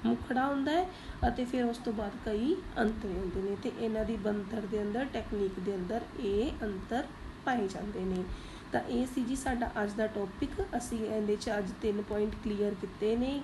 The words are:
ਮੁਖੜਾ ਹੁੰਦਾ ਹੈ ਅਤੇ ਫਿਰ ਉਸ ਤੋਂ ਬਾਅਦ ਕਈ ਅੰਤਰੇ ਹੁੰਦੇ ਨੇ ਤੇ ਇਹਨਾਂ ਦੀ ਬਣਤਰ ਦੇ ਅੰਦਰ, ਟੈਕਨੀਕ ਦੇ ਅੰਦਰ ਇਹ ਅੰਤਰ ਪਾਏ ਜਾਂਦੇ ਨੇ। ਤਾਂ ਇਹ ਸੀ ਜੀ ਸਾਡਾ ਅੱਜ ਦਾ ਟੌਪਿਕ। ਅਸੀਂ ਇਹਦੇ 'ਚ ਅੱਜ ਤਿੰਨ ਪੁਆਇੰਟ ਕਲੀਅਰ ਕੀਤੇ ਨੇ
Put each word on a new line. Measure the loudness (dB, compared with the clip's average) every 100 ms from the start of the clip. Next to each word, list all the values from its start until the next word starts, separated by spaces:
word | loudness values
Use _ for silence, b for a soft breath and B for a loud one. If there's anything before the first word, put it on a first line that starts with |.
| 4
ਮੁਖੜਾ | 2 2 2 4
ਹੁੰਦਾ | 2 4
ਹੈ | 4 2 B B B 2
ਅਤੇ | 2 0
ਫਿਰ | 2
ਉਸ | 2 0
ਤੋਂ | -2
ਬਾਅਦ | -2 -4 -4 0
ਕਈ | 2 4 2 0 2
ਅੰਤਰੇ | 2 2 -2
ਹੁੰਦੇ | -2 0 0
ਨੇ | 0 0
ਤੇ | -2 -2
ਇਹਨਾਂ | 0 0 0
ਦੀ | 0
ਬਣਤਰ | 0 0 -2 -4
ਦੇ | -2 0
ਅੰਦਰ, | 0 0 0
ਟੈਕਨੀਕ | -4 -2 0 0 0
ਦੇ | -2 -2
ਅੰਦਰ | 0 -2 -4 -4
ਇਹ | 0 2 2 0
ਅੰਤਰ | -4 -4 -2 -2 -2 -8 -12 -6 -2
ਪਾਏ | 0 0
ਜਾਂਦੇ | -2 -6 -2
ਨੇ। | 0 0 -2 B B B -2
ਤਾਂ | -2
ਇਹ | 2 0 0 0
ਸੀ |
ਜੀ | 0 0
ਸਾਡਾ | 0 0 0 0
ਅੱਜ | 0
ਦਾ | 2 0
ਟੌਪਿਕ। | 0 -4 -2 -2 -2 -2 -2
ਅਸੀਂ | -2 -2 0
ਇਹਦੇ | 0 2 2
'ਚ | 2 0
ਅੱਜ | 0 0
ਤਿੰਨ | 0 0
ਪੁਆਇੰਟ | 0 2 2 0
ਕਲੀਅਰ | -2 2 2 0
ਕੀਤੇ | -8 0 2 4
ਨੇ | 2 0